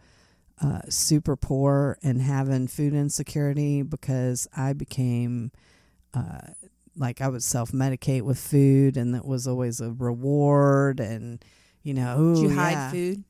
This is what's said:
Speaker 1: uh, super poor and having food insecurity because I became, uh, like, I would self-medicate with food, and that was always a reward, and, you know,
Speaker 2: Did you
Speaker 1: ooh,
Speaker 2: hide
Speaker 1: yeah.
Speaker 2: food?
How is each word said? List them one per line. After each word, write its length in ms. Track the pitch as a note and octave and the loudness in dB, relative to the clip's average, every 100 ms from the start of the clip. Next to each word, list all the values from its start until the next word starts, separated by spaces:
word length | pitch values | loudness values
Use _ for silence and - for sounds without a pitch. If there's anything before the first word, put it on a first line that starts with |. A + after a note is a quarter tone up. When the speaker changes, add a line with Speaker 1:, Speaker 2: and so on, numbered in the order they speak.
| _ _ _ _ _ - | _ _ _ _ _ -4
Speaker 1:
uh, 200 | D3 F2 - | -2 -2 -4
super 460 | - - D3+ D#3 C3+ | -2 2 2 0 -2
poor 640 | - C3+ C#3 C#3 C#3 - | -2 0 2 2 0 -2
and 180 | D3 B2 | -2 0
having 460 | C3 C3+ C3+ C3 B2+ | 0 0 0 0 -2
food 260 | - D3 | -2 0
insecurity 880 | D3 C#3+ - D3 D#3 C#3+ C#3+ D3 C#3+ | 0 0 -4 -4 -2 -2 0 0 -2
because 680 | C#3 D3+ - C3 B2+ B2 - - | -2 -6 -4 -2 0 -2 -6 -4
I 180 | C3+ | -4
became, 800 | C#3 C#3+ - B2+ A#2+ A#2+ A#2+ B2+ - _ _ _ _ _ | -4 -6 -2 0 0 -2 -4 -8 -12 _ _ _ _ _
uh, 280 | C3 E2 - - - - _ _ - | -6 -6 -10 -16 -20 -20 _ _ -6
like, 260 | B2+ A#2+ | -6 -2
I 60 | C3+ | -4
would 140 | B2+ | -2
self-medicate 800 | - C#3 A#2 C3 C3+ B2+ - C3 | -2 -2 -2 -2 -2 -2 -2 -2
with 160 | A2 C3 | 0 -4
food, 580 | - C#3+ C#3 C3+ C#3 C3+ | 2 4 6 6 4 2
and 180 | A#2+ B2 | -2 -2
that 100 | C#3 | -4
was 220 | C3 C3 | -4 -4
always 320 | B2+ B2 A#2 | -2 -4 -4
a 100 | A#2 | -8
reward, 1080 | A#2 B2 A#2+ C3+ D3 C#3+ C#3+ C#3+ C#3 C#3 C3 | -4 -4 -2 0 2 4 6 6 4 2 0
and, 440 | G#2+ A2+ A#2 A#2 _ _ _ _ | -4 -6 -10 -14 _ _ _ _
you 120 | D3+ | -6
know, 400 | C3+ B2 B2+ E3 E3 | -2 0 2 4 4
Speaker 2:
Did 80 | |
you 60 | D#3 | 4
Speaker 1:
ooh, 40 | C#3+ | 2
Speaker 2:
hide 160 | - | 0
Speaker 1:
yeah. 200 | - C3 | 0 -4
Speaker 2:
food? 320 | F3+ F3 G3+ | -4 -4 -6